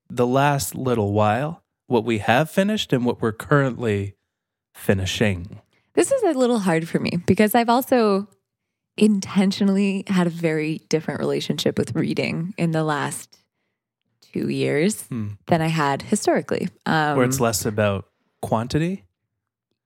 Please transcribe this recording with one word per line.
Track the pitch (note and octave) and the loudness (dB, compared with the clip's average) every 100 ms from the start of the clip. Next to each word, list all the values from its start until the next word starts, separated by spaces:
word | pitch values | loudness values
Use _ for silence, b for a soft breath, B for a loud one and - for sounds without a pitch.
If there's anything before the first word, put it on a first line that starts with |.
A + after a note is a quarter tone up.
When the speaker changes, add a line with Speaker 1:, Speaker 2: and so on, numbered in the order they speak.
| - | -8
Speaker 1:
the | A#2+ B2 | -2 2
last | C3 C#3+ C#3 - - | 2 2 0 -4 -6
little | C3 A#2 G2+ | -2 0 0
while, | G#2 G#2+ A2+ D3+ E3+ _ _ - | 2 2 0 -4 -8 _ _ -2
what | A#2+ A2+ | 0 0
we | A2 | 0
have | G2+ A#2+ D#3+ | 2 2 2
finished | - G3 G#3+ - | 0 0 -2 0
and | C3 A#2+ | 0 0
what | G#2 | -2
we're | A2+ | -4
currently | G#2 - D3 C3+ A#2+ A#2+ G2+ G2 - _ _ _ _ _ - | -4 0 2 2 -2 -2 -2 -4 -10 _ _ _ _ _ -4
finishing. | - G2 F#2 - A2 F2 F2+ - _ _ _ - | 0 0 -2 0 -2 -2 -8 -16 _ _ _ -2
Speaker 2:
This | E4+ | 0
is | C5+ | 2
a | G4+ C4 | 2 2
little | A#3+ A#3+ | 2 2
hard | F#3+ E3 E3 | 2 0 0
for | - | -2
me | - F3 - | -2 0 2
because | F#3 G#3+ A#3+ | 2 4 2
I've | A#3 | 2
also | A#3+ C4 B3+ G#3+ G3 G3+ _ _ _ _ _ _ - | 0 2 2 4 2 -2 _ _ _ _ _ _ 2
intentionally | G#3+ G3 - G3 F#3+ - G3 F#3+ G3+ F#3+ - | 2 2 0 2 2 2 2 4 2 -2 0
had | F#3 F3 | 2 2
a | |
very | E3 E3 D#3 D3+ D#3 - | 0 -2 0 -2 -4 -2
different | D#3 D#3+ C#3+ | -2 -2 -4
relationship | C#3+ C#3+ - D3 - C#3+ | -2 -2 -2 -2 -2 -2
with | - D#3+ | -2 -2
reading | D3 - - D#3+ E3+ - | -2 -2 -2 -4 -6 -4
in | E3+ | -2
the | D#3+ | 0
last | D#3 C#3+ C3+ E3 - _ _ _ _ _ _ _ _ _ _ | -2 -2 -4 -8 -14 _ _ _ _ _ _ _ _ _ _
two | F3 C#3 | -6 -4
years | C#3 C3 C#3+ F#3 G#3+ | -2 0 0 0 -2
Speaker 1:
Hmm. | - B2 G#2 G2+ - | -8 -8 -8 -10 -2
Speaker 2:
than | E3+ | 0
I | D#3+ | 0
had | D#3+ C#3+ C#3 | 0 0 -2
historically. | - G#3+ - C4 C#3 - F3+ - - | -2 -2 0 0 -2 -4 -4 -6 -2
Um, | D#3+ D3+ C#3 | 0 2 2
Speaker 1:
Where | B2 | 0
it's | C3 | 2
less | A#2 G#2+ A#2+ | 0 0 -2
about | G#2+ G#2 G2 - _ _ _ | 0 0 -2 -6 _ _ _
quantity? | - A2+ A#2 D3+ E3 G3 _ _ _ _ _ _ _ _ | -4 -4 0 -2 -2 -4 _ _ _ _ _ _ _ _